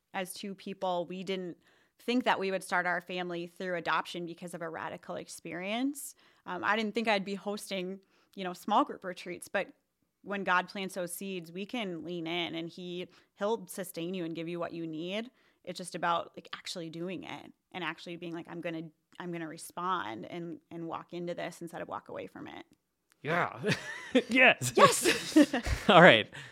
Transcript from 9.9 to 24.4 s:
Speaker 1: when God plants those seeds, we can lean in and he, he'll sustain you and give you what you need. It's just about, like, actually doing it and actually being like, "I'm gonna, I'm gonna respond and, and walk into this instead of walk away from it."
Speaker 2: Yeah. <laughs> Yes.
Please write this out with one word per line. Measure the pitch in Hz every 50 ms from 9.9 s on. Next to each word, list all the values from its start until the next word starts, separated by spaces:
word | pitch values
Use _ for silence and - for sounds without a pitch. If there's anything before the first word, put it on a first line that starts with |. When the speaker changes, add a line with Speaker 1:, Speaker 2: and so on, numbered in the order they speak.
| _ _ _ _ _ _ -
Speaker 1:
when | - 202 196 190
God | 196 185 180 185 180
plants | - 208 190 185 180
those | 196 180 175 175
seeds, | - 202 196 190 180 165 165 170
we | 180 202
can | 202 - 247 220 190 175 160 151
lean | 160 175 175 160
in | 160 170 175 170 160 151
and | 165 165 170
he, | - - 180 180 175 175 180 - - - - _ _ -
he'll | 202 208 233 220 185
sustain | 170 - - 185 175 - 170 165 170 190
you | 190 170
and | 160 165
give | 160 165 165
you | 175 170
what | 170 - -
you | 165 165
need. | 160 156 156 165 175 190 214 226 254 - _ _ _ _ _ _
It's | - 180 -
just | 185 175 -
about, | 175 160 170 170 170 - - -
like, | - - - -
actually | - - - - 185 165 165
doing | 156 165 170 185 185 156 85
it | 69 - 143 - - - _ _ _ -
and | 180 175
actually | 156 165 - - 180 170
being | 170 175 170 165
like, | 170 165 -
"I'm | 175 170 160
gonna, | 175 165 160 165 160 - _ _ _ _ -
I'm | - 180
gonna | 170 170 165 156
respond | 165 165 - - - - 175 185 185 175 - 104 113 110 170 -
and, | - 175 170 175 165 - _ -
and | - 170 165 165
walk | 160 - - - -
into | 175 175 175 175
this | 165 165 160 170 -
instead | 175 170 - 165 -
of | -
walk | - - - -
away | - - -
from | - - - - -
it." | - 82 - _ _ _ _ _ _ _ _ _ _ _ -
Speaker 2:
Yeah. | 131 160 175 160 101 - 113 127
<laughs> | - - - - - - - - - - 262 - -
Yes. | 220 262